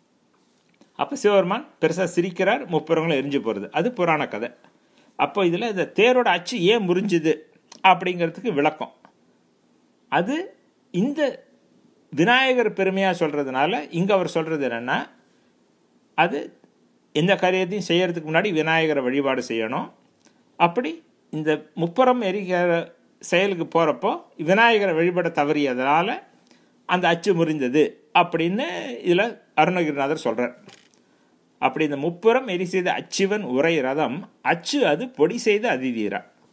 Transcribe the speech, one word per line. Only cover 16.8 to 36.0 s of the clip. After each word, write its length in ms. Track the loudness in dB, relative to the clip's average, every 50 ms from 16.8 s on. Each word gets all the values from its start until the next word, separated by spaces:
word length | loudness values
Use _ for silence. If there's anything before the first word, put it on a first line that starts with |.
| _ _ _ _ _ _ _
எந்த 220 | 0 2 2 2
காரியத்தையும் 520 | 2 2 2 2 2 0 -2 -2 -6 -2 0
செய்யறதுக்கு 460 | 2 2 2 0 -2 -4 -6 -2 0
முன்னாடி 200 | 0 0 2 0
விநாயகரை 500 | 0 0 2 2 2 2 2 0 0 0
வழிபாடு 400 | 0 0 0 0 0 -2 -2 -4 -4
செய்யணும். 440 | -4 -4 -4 -4 -4 -6 -8 -8 -14 _ _ _ _ _ _ _ _ _ _ _ _ 0
அப்படி 460 | 0 2 2 0 -4 -4 -8 -10 -14 _ _ _ _ _
இந்த 360 | -8 -4 0 0 0 -2 -4 -10 _
முப்புறம் 480 | -4 -4 -2 2 4 4 4 4 2
எரிகிற 760 | 0 -2 -2 -4 -4 -2 0 0 2 2 2 0 -2 -6 -12 _ _ _ _ _
செயலுக்கு 600 | -6 0 2 2 2 2 0 -4 -6 -2 0 0
போறப்போ 420 | 2 2 0 0 -2 -2 -2 -4 -8 -14 _ -8
விநாயகரை 560 | 0 2 4 4 6 4 4 4 2 0 2
வழிபட 360 | 2 0 0 0 0 -2 -2
தவறியதுனால 960 | 0 0 0 0 0 0 0 0 0 0 0 2 2 2 2 0 -4 -8 -10 -16 _ _ _ _ _ _ _ _ _ _ _
அந்த 220 | -2 -2 0 2 0
அச்சு 380 | 0 0 0 0 2 2 2
முறிந்தது 480 | 0 0 -2 -2 0 2 2 2 2 0 -6 _ _ _ -2
அப்படின்னு 440 | -2 0 0 -2 -2 -2 -2 -4 -4 -6 -6 -8 -10 -10 -12 -6 -2
இதுல 340 | 0 2 2 2 0 -4 -8 _ _ _
அருணகிரிநாதர் 680 | 2 2 2 2 0 -2 -2 -2 -2 -2 -2 -2 -2 -2
சொல்றார். 300 | -4 -2 -2 -4 -4 -6 -12 -20 -20 -20 -20 _ _ _ _ _ _ _ _ _ _ _ _ _ _ _ _
அப்படி 260 | -2 -2 0 0 -2
இந்த 120 | -2 -2 -4
முப்புறம் 500 | -4 -6 -6 0 2 2 2 2 0 -2
எரி 180 | -4 -4 -4
செய்த 260 | -4 -4 -2 -2 -2
அச்சிவன் 500 | -4 -4 -6 -8 -2 -2 0 0 0 -2
உரை 380 | -4 -4 -2 0 0 2 2 0
ரதம் 500 | 0 -2 -2 -2 -2 -2 -4 -8 -10 -14 _ _
அச்சு 460 | -2 -2 -2 -2 -2 -4 -2 0 2 2
அது 220 | 2 0 -2 -8
பொடி 280 | 0 0 2 2 2 0
செய்த 400 | 0 2 2 2 2 0 -2 -2
அதிதீரா 460 | -2 -4 -4 -2